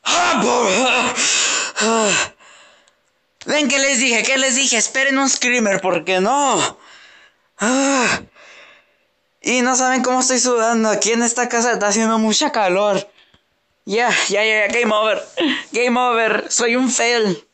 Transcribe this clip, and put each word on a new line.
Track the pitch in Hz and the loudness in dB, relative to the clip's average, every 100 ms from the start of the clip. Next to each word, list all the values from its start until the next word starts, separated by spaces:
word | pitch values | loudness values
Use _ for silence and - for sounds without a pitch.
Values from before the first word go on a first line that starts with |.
¡Ah, | - - - - | 0 0 2 2
por-! | 233 240 226 190 254 247 240 - - - - - - - | 2 2 2 2 2 0 -2 -2 -2 0 0 -2 -4 -2
¡Ah! | 214 226 214 175 - - - - - - _ _ _ _ _ _ - | 0 2 2 0 -4 -10 -20 -20 -20 -20 _ _ _ _ _ _ -4
Ven | 294 294 | -2 0
que | 277 | 0
les | 277 254 | 0 2
dije, | 262 226 | 2 0
que | 208 262 | 0 0
les | 269 247 | 0 0
dije, | 269 233 | 0 0
esperen | - 262 269 269 | -2 0 0 0
un | 269 | 0
screamer, | - 247 247 214 190 | 0 0 0 0 0
¿por | 185 175 160 | 0 -2 0
qué | 185 | 0
no? | 196 277 277 202 143 - - - - - - _ _ - | 2 2 2 0 -2 -8 -20 -20 -20 -20 -20 _ _ -4
¡Ah! | 208 262 277 277 220 - - - - - - - _ _ _ _ _ _ | 0 0 2 0 0 -2 -8 -20 -20 -20 -20 -20 _ _ _ _ _ _
Y | - 247 | -2 0
no | 247 254 | 2 2
saben | 254 254 | 2 0
cómo | 254 254 | 0 0
estoy | 254 254 | 0 0
sudando, | 247 240 226 233 220 | 0 2 2 2 0
aquí | 208 196 | 0 0
en | 233 | 0
esta | 240 247 240 | -2 -2 -2
casa | 233 240 | 0 0
está | 214 202 | 0 0
haciendo | 214 226 226 | 0 0 0
mucha | 220 208 302 | 0 0 0
calor. | 233 196 180 208 190 - _ _ _ _ _ _ _ - | 0 0 2 0 -2 -4 _ _ _ _ _ _ _ -4
Ya, | 208 240 220 - | 0 0 0 -2
ya, | 196 220 | 0 0
ya, | 214 202 | 0 0
ya, | 233 | 0
game | 233 | 0
over, | 214 220 196 - - 311 - - | 0 0 -2 -6 -4 -2 -2 -6
game | 208 247 247 | -2 0 0
over, | 247 226 220 208 - | 0 0 0 -2 -2
soy | - 240 240 | -2 0 0
un | 262 | 0
fail. | - 233 240 214 165 - | 0 0 0 0 -2 -10